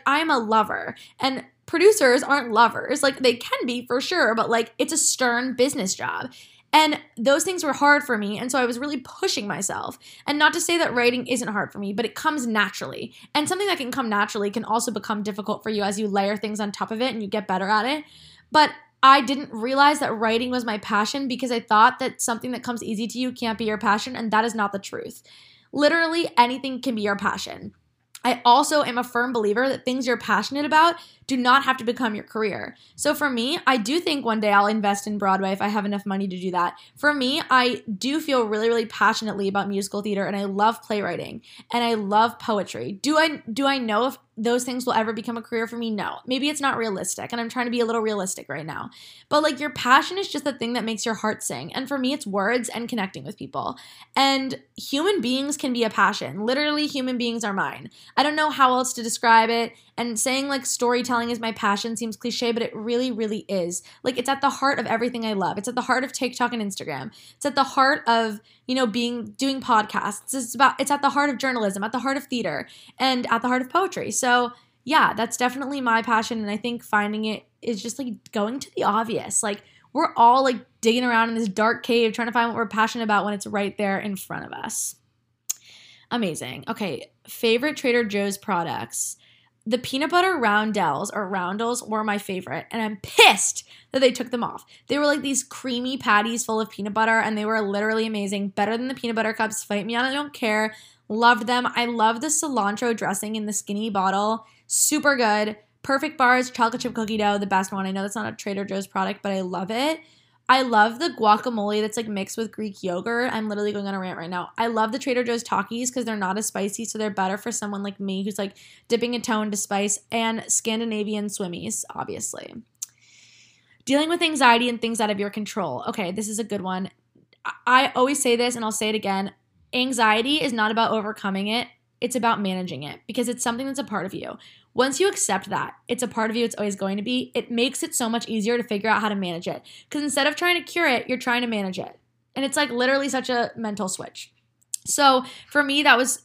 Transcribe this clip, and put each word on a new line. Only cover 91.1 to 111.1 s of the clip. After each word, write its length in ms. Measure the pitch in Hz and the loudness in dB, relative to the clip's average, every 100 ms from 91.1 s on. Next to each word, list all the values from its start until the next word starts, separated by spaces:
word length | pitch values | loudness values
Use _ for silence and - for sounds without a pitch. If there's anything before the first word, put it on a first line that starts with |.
or 160 | 208 185 | -6 -4
roundels 560 | 196 175 208 233 247 | -4 -4 -4 -4 -4
were 180 | - 214 | -4 -4
my 160 | 214 202 | -2 -4
favorite, 500 | - 185 - 147 - | -4 -8 -6 -8 -8
and 100 | - | -6
I'm 180 | 214 214 | -6 -6
pissed 600 | - - 415 202 - - - - _ | -6 2 4 4 -2 -4 -12 -20 _
that 80 | 262 | 2
they 120 | 262 | 2
took 200 | 254 - | 0 -6
them 120 | 240 | -6
off. 220 | 202 - - - - | -6 -8 -18 -16 -4
They 100 | 285 | 0
were, 80 | 294 | 2
like, 160 | 285 | 0
these 220 | 277 269 | -2 -4
creamy 540 | - - 262 240 254 262 | -6 -8 -6 -4 -4 -4
patties 480 | 247 208 220 233 - | 2 2 2 -2 -2
full 160 | 220 | -2
of 80 | 214 | -4
peanut 240 | - 208 | -6 -6
butter, 260 | 208 220 226 | 0 2 4
and 180 | 208 214 | 2 -2
they 60 | |
were 160 | 208 220 | -2 0
literally 460 | 196 202 220 220 226 | 0 0 0 0 0
amazing. 440 | 214 196 202 202 | -2 -4 -4 -4
Better 280 | 202 202 233 | -2 -2 0
than 100 | 254 | -4
the 60 | |
peanut 240 | 254 233 226 | -6 -4 -2
butter 160 | 214 | -2
cups. 320 | 214 220 - - | -2 -4 -4 -4
Fight 200 | 208 202 | -4 -2
me 100 | 233 | -2
on 100 | 262 | -2
it, 60 | |
I 20 | |
don't 200 | 277 294 | -2 -6
care. 400 | 285 226 214 214 - - _ - | -4 -2 0 0 -4 -20 _ -6
Loved 380 | 214 233 233 220 | 2 4 4 2
them. 200 | 247 247 - | 0 0 0
I 100 | 240 | -2
love 360 | 233 220 233 | 2 2 2
the 60 | 294 | -2
cilantro 680 | - 311 247 202 214 240 226 | -2 0 0 0 0 -2 0
dressing 400 | - 196 214 220 | -2 -4 -4 -6
in 100 | 208 | -4
the 60 | |
skinny 380 | 202 - 208 226 | -6 -4 -4 -2
bottle. 560 | 196 190 196 208 226 - _ - | 0 2 2 0 -2 -6 _ -4
Super 500 | - - 302 294 269 | 0 2 4 4 4
good. 400 | 220 208 214 214 _ _ | 4 2 0 -4 _ _
Perfect 360 | - 269 302 302 | -2 0 0 2
bars, 320 | 247 254 247 | 4 4 2
chocolate 320 | - 226 247 | 0 0 0
chip 120 | 247 | -6
cookie 240 | 226 214 220 | -4 -4 0
dough, 200 | 208 202 | 2 2
the 80 | 202 | 2
best 280 | 190 196 | 0 0
one. 120 | 196 190 | -4 -4
I 60 | |
know 120 | 196 | -4
that's 120 | 202 226 | -4 -6
not 160 | 214 | -8
a 40 | 226 | -8
Trader 260 | 214 196 | -6 -6
Joe's 240 | 196 190 190 | -4 -6 -4
product, 340 | 190 190 190 | -4 -4 -4
but 120 | 202 | -4
I 80 | 190 | -4
love 280 | 185 180 190 | -4 -4 -4
it. 300 | 226 294 320 - _ _ _ - | -2 -2 -2 -8 _ _ _ 4
I 120 | 262 | 4
love 380 | 254 220 220 233 | 6 6 4 4
the 100 | |
guacamole 720 | 330 | -4